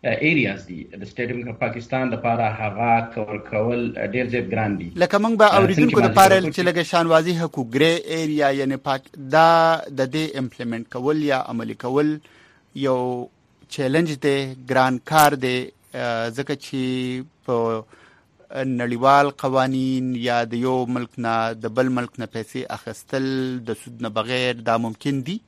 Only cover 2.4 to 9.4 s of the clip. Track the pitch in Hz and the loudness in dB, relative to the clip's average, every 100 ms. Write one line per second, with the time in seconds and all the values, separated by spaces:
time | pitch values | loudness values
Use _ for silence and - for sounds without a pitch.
2.4 | 113 107 107 98 117 117 117 - 104 - | 0 -2 -6 -2 2 2 0 -6 -6 -8
3.4 | - 110 113 120 120 - 107 123 123 123 | -4 -2 0 0 -4 -4 -4 -2 -2 -2
4.4 | 95 113 107 98 87 123 180 202 220 226 | -2 0 0 -2 -6 -2 0 2 0 6
5.4 | 208 190 190 151 233 151 117 - 190 190 | 6 6 4 4 4 4 4 8 8 8
6.4 | 175 143 180 170 160 175 165 160 165 170 | 2 0 0 0 0 0 4 4 4 -2
7.4 | 165 - 120 123 156 170 - 160 160 151 | -2 -4 -4 2 4 2 -2 -4 -2 2
8.4 | 143 139 135 135 143 135 - - 135 151 | 2 2 -2 -2 -2 -4 -4 -18 0 6